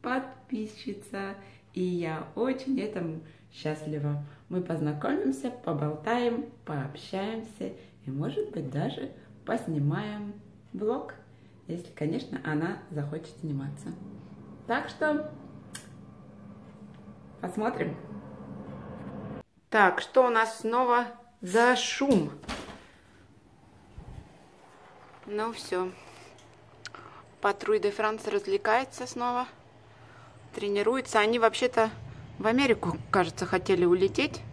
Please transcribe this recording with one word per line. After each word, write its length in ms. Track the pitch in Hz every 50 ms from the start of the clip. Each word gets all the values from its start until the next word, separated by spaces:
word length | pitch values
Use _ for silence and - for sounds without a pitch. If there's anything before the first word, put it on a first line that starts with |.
подписчица, 1300 | - 247 254 254 262 - - - - - 254 214 214 214 - - - - 196 202 - - - 196 196 196 202 - - - - - - - -
и 100 | 185 180
я 460 | 180 180 175 170 160 160 151 - - -
очень 440 | 202 233 262 262 262 - 269 262 -
этому 400 | 202 214 - 190 170 165 156 160 - - - - - -
счастлива. 720 | - - - 151 151 151 151 151 151 147 143 147 147 143 - - - - - -
Мы 140 | 180 180
познакомимся, 880 | 180 - 165 151 151 147 147 147 - - 285 381 415 269 262 - - 247
поболтаем, 960 | - - - - 156 139 151 151 156 151 - 214 233 247 240 240 233 233 - - - - -
пообщаемся 1080 | - 156 143 135 143 - - - - - 190 196 220 226 226 220 - - - - - - - - - - - -
и, 40 | 131
может 420 | 135 139 160 - 143 - - -
быть, 180 | - 165 143 131
даже 420 | 135 143 175 - - - - - - - - - - - -
поснимаем 880 | - - 226 - - 160 143 143 147 165 196 208 208 208 208 208 202 202 - - - - - - -
влог, 440 | - 185 214 214 247 285 - - - - - - - - - - - - - -
если, 240 | 165 175 - -
конечно, 480 | - - 151 151 170 247 - - - - -
она 320 | 165 151 147 165 180 202 - - -
захочет 460 | 165 147 143 143 156 160 160 - - -
сниматься. 480 | - 156 143 135 135 143 143 - - 165 165 - - - - - - - - - - - - - - -
Так 200 | 233 285 294 -
что 420 | - - 311 302 294 302 302 - - - - - - - - - - - - - - - - - - - - - - - - - - - - - - - - - - - - - - - - - - -
посмотрим. 520 | - 185 - 214 214 233 - - - 160 143 - - - - - - - - - - - - - - - - - - - - - - - - - - - - - - - _ _ _ _
Так, 300 | - 220 202 185 180 -
что 260 | - - - 262 254
у 40 | 247
нас 300 | 233 226 226 226 226 -
снова 480 | - 220 233 254 254 240 240 240 240 220 - - - - - _
за 340 | - 180 185 226 233 247 254
шум? 560 | 240 - - - - 269 277 254 185 151 - - - - - - - - - - - - - - - - - - - - - - - - - - - - - - - - - - - - - - - - - - - - - - - - - - - - - - - - - - - -
Ну 260 | 208 208 208 214 233
все. 380 | 226 - - - 190 180 185 185 185 - - - - - - - - - - - - - - - - - - - - - - - - - - - - -
Патруль 400 | - 202 202 - - - 427 214
де 100 | - 208
Франс 340 | - - 220 214 220 214 - 214
развлекается 800 | 202 202 202 196 196 196 - 214 220 247 269 254 - - 254
снова, 400 | 247 - 247 240 247 247 247 254 247 - - - - - - - - - - - - - - - - - - - - -
тренируется. 640 | - 208 202 202 202 208 214 247 262 262 - - 220
Они 180 | 208 214 240 240
вообще-то 520 | 226 220 220 - 262 247 - 233 220 220 - - - - - - - - - -
в 80 | 185 220
Америку, 480 | 233 262 285 254 226 - - 175 165 - - -
кажется, 340 | - 196 175 165 - - 185
хотели 380 | 175 - 185 180 - 190 175 180
улететь 580 | 175 175 185 190 190 - - 277 - - - - -